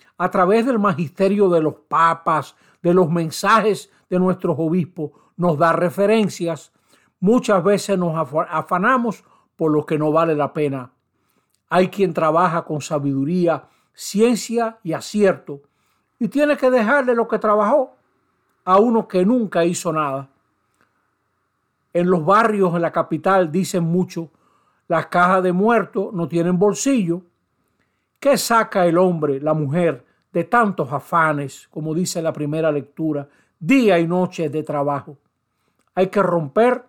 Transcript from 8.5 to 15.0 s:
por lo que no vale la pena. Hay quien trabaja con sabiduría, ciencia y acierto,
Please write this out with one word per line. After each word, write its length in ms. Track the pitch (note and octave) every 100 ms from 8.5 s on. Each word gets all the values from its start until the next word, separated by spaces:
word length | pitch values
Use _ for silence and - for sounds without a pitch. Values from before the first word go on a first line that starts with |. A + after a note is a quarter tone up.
| D#3+ D3+ F3+ G#3+ C4 A#3 F#3 _ _ _ -
por 140 | D#3+
lo 140 | D3+ D3
que 120 | D3+
no 140 | D3+
vale 220 | D#3+ E3
la 200 | D3 C#3
pena. 380 | D#3+ D3 C3+ B2 _ _ _ _ _ _ _ -
Hay 200 | E3+ F#3
quien 240 | G3+ F#3
trabaja 500 | D#3+ D#3+ D#3+ F3+ E3+
con 180 | - D3+
sabiduría, 840 | - D#3 C#3 C3+ C#3 F3+ E3+ D3+ - _ _
ciencia 880 | - - G3 A#3 A3+ - A3+ A3+ A3+
y 120 | E3
acierto, 680 | C#3+